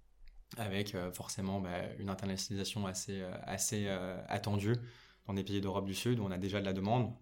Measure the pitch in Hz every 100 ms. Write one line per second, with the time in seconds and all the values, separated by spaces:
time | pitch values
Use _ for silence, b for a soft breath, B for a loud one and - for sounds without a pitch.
0 | - - - - - - 104 98 101 95
1 | 90 90 92 - 95 98 92 87 98 107
2 | 98 95 98 95 - 98 95 104 98 92
3 | - 98 92 92 - 98 - 107 101 95
4 | 92 92 - 104 - 101 104 120 120 B
5 | B B - 98 95 101 98 95 98 95
6 | 120 123 98 92 95 101 98 95 98 123
7 | 110 -